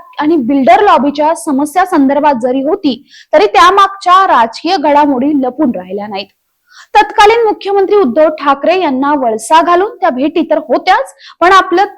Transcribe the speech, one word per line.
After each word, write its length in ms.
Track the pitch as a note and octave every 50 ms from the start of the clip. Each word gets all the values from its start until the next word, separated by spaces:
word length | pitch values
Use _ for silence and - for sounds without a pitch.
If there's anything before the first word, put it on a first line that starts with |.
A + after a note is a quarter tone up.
| - _ _ -
आणि 160 | D4 D4+ E4+ D#4+
बिल्डर 440 | A#3+ A3 C#4 C#4 C4 B3+ F4 G#4 G#4
लॉबीच्या 520 | G4+ E4+ D4 A#3+ D4 C#4 C#4+ D4 D#4 E4+
समस्या 480 | E4 - D#4+ C#4+ C4 D4 D4 - F#4 F#4
संदर्भात 480 | F#4 F4+ D#4 C#4 C4 C#4 D4 C#4+ D4+ C#4+ A#3 A3+
जरी 200 | B3 B3+ C4+ C4
होती, 300 | D4 - - - C#4+ A#3 - - _ - - - _ -
तरी 140 | D4+ G4+
त्यामागच्या 800 | G4+ - G4 E4+ F4+ F#4+ G4+ G4 F#4+ F#4+ - - F4+ F4 F#4+ F#4+ F#4+
राजकीय 480 | D#4+ B3+ A#3 A#3 - - - D#4+ F#4
घडामोडी 540 | F#4 C4+ D4+ C#4+ C#4+ D4+ D4 C#4 B3 B3+ D4 D#4 C#4 B3+
लपून 300 | B3 B3 C#4 D#4 B3+ A3+
राहिल्या 300 | F3+ F3+ F3+ F#3+ G3+ G3+
नाहीत. 200 | G#3+ G#3 F#3+ G3+ - _ _ _ _ _ _ _ _ _ - - _ -
तत्कालीन 500 | - G#4+ G#4+ - - G#4 G#4 A4+ A#4+ A#4
मुख्यमंत्री 520 | G#4+ E4+ - - F#4+ G4+ G4+ G4 F4 G4+
उद्धव 320 | G#4 G4 B3 A3 - D#4 D#4+ D#4 -
ठाकरे 420 | C#4+ D4 C#4 C#4 C#4+ C#4+ F4 F#4+
यांना 320 | F4+ D4 C4 B3+ C4+ C#4+ D4+ C#4+
वळसा 420 | C4 A#3 A3 A3 - - D#4 E4 E4
घालून 340 | E4+ F4 F4 G4 A4+ A#4+
त्या 140 | - - E4+
भेटी 320 | B3+ B3+ C4+ D#4 D#4+ F4+ D4 -
तर 80 | D4+ D#4+
होत्याच, 560 | D#4+ - B3+ - F4 - F#4+ A4+ C5+ - - _ - - - _
पण 120 | E4 F4+ G4
आपलं 320 | F#4+ F4+ F4+ E4+ F4 G4+ G4+ -